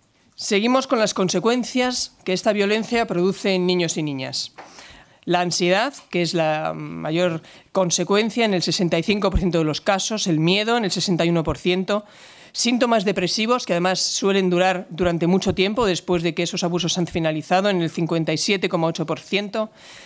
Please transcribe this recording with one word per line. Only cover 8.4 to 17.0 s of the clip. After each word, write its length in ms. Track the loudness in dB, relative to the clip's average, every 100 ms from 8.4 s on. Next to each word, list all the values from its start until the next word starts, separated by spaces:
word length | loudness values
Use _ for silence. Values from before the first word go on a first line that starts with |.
| 0
en 80 |
el 80 | 2
sesenta 360 | 0 0 2 2
y 40 |
cinco 280 | 0 0 0
por 80 | 2
ciento 200 | 2 2
de 60 |
los 160 | 0 0
casos, 460 | 0 0 -2 -4 0
el 140 | 2
miedo 360 | 4 2 2 0
en 80 |
el 60 | 0
sesenta 340 | -2 0 2
y 40 | 2
uno 160 | 2
por 140 | 0 -2
ciento, 460 | 0 0 0 -2 -4 -18 -20 -20 -10
síntomas 520 | -2 0 2 2 2
depresivos, 600 | 2 0 0 0 0 0 0
que 80 |
además 260 | 0 2 0
suelen 480 | -2 0 0 2 4
durar 380 | 4 2 0 -4
durante 360 | -2 0 2 2
mucho 280 | 2 2
tiempo 320 | 0 0 2 0
después 360 | 0 0 0
de 120 | 0
que 80 | -2
esos 220 | -4 -2
abusos 320 | -2 0 -2
han 80 | -2